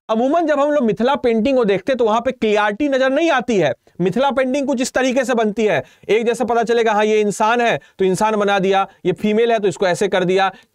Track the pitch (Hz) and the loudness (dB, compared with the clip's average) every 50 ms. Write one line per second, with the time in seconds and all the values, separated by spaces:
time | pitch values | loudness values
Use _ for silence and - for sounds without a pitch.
0 | _ - 220 220 247 269 302 339 339 294 302 277 277 302 294 294 247 220 202 - | _ -4 -2 0 0 0 0 0 0 0 0 0 0 0 0 0 0 0 -2 0
1 | 220 254 285 - - 247 226 226 208 277 269 254 240 190 202 185 - - 269 240 | 0 0 0 0 0 0 0 0 0 0 0 0 2 0 0 -2 0 -2 -2 0
2 | 247 220 208 233 233 262 247 - 240 220 202 208 208 214 208 - 302 294 269 262 | 0 0 0 0 0 -2 -4 -2 -2 0 0 2 0 0 -2 -2 -2 -2 0 0
3 | 262 269 269 294 339 330 302 254 226 - 233 196 160 139 117 _ _ _ _ - | 0 0 0 0 0 2 0 0 0 -2 0 0 0 0 -2 _ _ _ _ -4
4 | 175 190 - 233 269 285 240 269 262 254 254 294 277 254 285 233 262 - - 277 | -4 -2 0 0 0 0 0 0 -2 -2 -2 -2 -2 -2 -2 -2 -2 -2 -2 0
5 | 254 262 233 269 254 240 254 226 226 214 202 233 220 208 170 135 - - _ _ | 0 0 0 0 0 0 0 0 0 -2 0 0 0 0 0 -2 -4 -6 _ _
6 | - - 190 226 233 226 233 233 254 - 240 233 233 226 233 233 226 226 208 208 | -4 0 0 0 0 0 -2 -2 -2 -2 0 -2 0 0 0 0 2 0 0 0
7 | 214 214 214 214 214 208 180 - 220 214 233 240 233 233 185 139 - - _ - | 0 2 2 0 0 0 -2 0 0 0 0 0 0 0 -2 -2 -6 -10 _ -2
8 | 190 190 185 175 214 220 220 208 208 196 202 202 185 196 190 190 196 190 - _ | -2 0 0 0 0 0 0 0 0 0 0 0 0 2 2 0 0 -2 -6 _
9 | - 175 180 - - 214 208 220 233 233 226 220 202 196 - - 202 180 175 - | -4 -4 -4 -2 -2 0 0 2 2 2 2 2 0 0 0 0 0 0 0 0
10 | 214 190 202 185 185 175 185 190 190 190 185 - - _ - | -2 0 0 0 0 0 0 0 0 -2 -4 -8 -20 _ -4